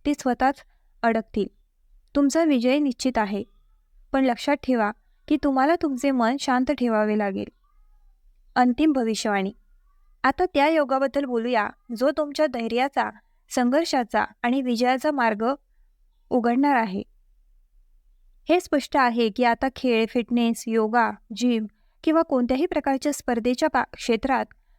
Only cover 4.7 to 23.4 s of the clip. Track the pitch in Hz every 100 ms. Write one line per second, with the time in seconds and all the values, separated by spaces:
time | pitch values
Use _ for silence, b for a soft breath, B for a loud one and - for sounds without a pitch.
4.7 | 247 208 - _ _ - 294 294 262 277
5.7 | 339 311 254 285 262 226 269 - 254 262
6.7 | 285 247 214 214 214 202 196 208 _ _
7.7 | _ _ _ _ _ _ _ _ - 247
8.7 | 240 311 262 226 214 220 202 190 - _
9.7 | _ _ _ _ _ 269 277 349 285 294
10.7 | 320 269 262 269 277 277 240 233 233 208
11.7 | - _ 226 262 311 294 285 302 247 226
12.7 | 233 269 254 214 208 _ _ _ - 247
13.7 | 277 339 277 233 214 - - 240 269 254
14.7 | 233 247 262 302 294 226 208 226 285 _
15.7 | _ _ _ _ _ _ 247 233 240 285
16.7 | 262 220 196 - _ _ _ _ _ _
17.7 | _ _ _ _ _ _ _ - 349 -
18.7 | 294 - 294 247 233 226 202 240 233 269
19.7 | - 254 226 226 247 226 240 233 226 -
20.7 | 226 214 240 220 208 _ 202 247 226 214
21.7 | _ _ _ - 320 330 262 247 262 359
22.7 | 302 277 269 - - - 233